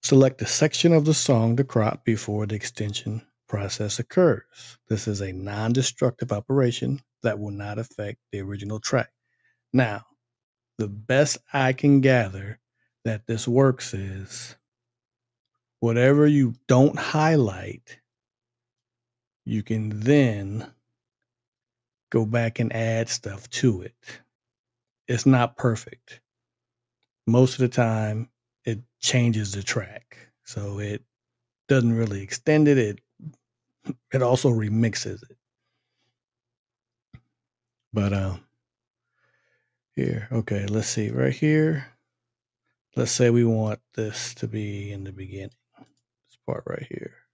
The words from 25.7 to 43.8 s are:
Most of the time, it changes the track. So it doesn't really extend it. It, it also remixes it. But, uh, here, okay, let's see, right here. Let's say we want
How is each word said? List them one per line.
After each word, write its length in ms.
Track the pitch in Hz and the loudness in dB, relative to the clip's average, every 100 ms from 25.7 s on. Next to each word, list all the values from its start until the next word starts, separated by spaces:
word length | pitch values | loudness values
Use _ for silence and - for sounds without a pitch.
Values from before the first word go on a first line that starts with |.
| 110 - - _ - _ _ _ _ _ _ _ _ _ _ - | -2 -6 -20 _ -20 _ _ _ _ _ _ _ _ _ _ 0
Most 260 | 117 127 | 4 4
of 60 | 127 | 2
the 100 | 123 | -2
time, 600 | - 117 110 107 107 113 _ _ _ - | 0 0 0 -4 -6 -8 _ _ _ -8
it 140 | 110 - _ | -8 -10 _
changes 540 | - 127 120 110 101 | 0 2 2 0 -2
the 100 | 98 | -8
track. 540 | 98 - 95 107 _ - - _ | -6 -6 -6 -14 _ -20 -20 _
So 360 | - - 101 101 | -14 -12 -10 -8
it 240 | 104 104 _ _ _ _ _ _ _ | -8 -8 _ _ _ _ _ _ _
doesn't 260 | 135 117 | 2 4
really 280 | 113 113 98 | 2 -2 -4
extend 460 | 98 - - 151 147 | -8 -6 2 4 6
it. 100 | 139 | 4
It, 220 | 110 98 _ _ - - _ _ _ _ - - _ | 2 -4 _ _ -20 -20 _ _ _ _ -14 -14 _
it 80 | 135 | 0
also 280 | 123 127 143 | 2 4 2
remixes 720 | 113 107 110 113 98 - 98 | 2 0 0 0 -2 -8 -10
it. 140 | - - _ _ _ _ _ _ _ _ _ _ _ _ _ _ _ _ _ - _ _ _ _ _ _ _ | -14 -20 _ _ _ _ _ _ _ _ _ _ _ _ _ _ _ _ _ -20 _ _ _ _ _ _ _
But, 220 | 110 101 | -4 -2
uh, 240 | 98 95 92 _ _ _ _ _ _ _ _ _ _ _ _ _ _ _ - | -2 -4 -8 _ _ _ _ _ _ _ _ _ _ _ _ _ _ _ -6
here, 320 | 131 - 104 | -4 -4 -6
okay, 340 | 120 107 101 98 | -6 -4 -6 -4
let's 200 | 107 110 | -4 -4
see, 220 | - 107 | -4 -4
right 240 | 123 131 | -2 -2
here. 540 | 127 151 156 156 156 131 _ _ _ _ _ _ _ _ _ _ - | 0 0 2 0 -2 -8 _ _ _ _ _ _ _ _ _ _ -4
Let's 160 | 120 | -2
say 180 | - 123 | 2 4
we 160 | 117 117 | 4 2
want 340 | 113 110 107 | 2 -2 -6